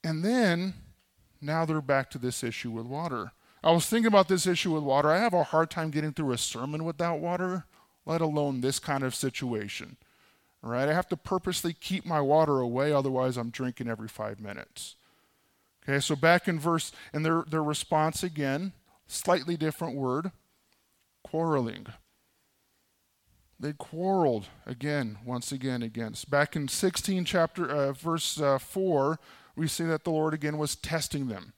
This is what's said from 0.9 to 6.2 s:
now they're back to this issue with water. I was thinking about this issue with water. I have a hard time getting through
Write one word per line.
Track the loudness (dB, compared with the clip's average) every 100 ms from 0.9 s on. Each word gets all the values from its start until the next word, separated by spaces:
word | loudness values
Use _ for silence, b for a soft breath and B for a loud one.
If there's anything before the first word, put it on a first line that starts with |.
| _ _ _ _ _
now | -4 0
they're | 2 0
back | 2 2 2
to | -4
this | -4 -4
issue | -6 -6 -6
with | -8
water. | -8 -8 -6 -6 -8 _ b b
I | 4
was | 4 4
thinking | 2 6
about | 6 6
this | 2
issue | 2 0 0
with | 0
water. | 4 4 6
I | 4
have | 4
a | 2
hard | 2 2 2
time | -2 -2
getting | -2 -2
through | -2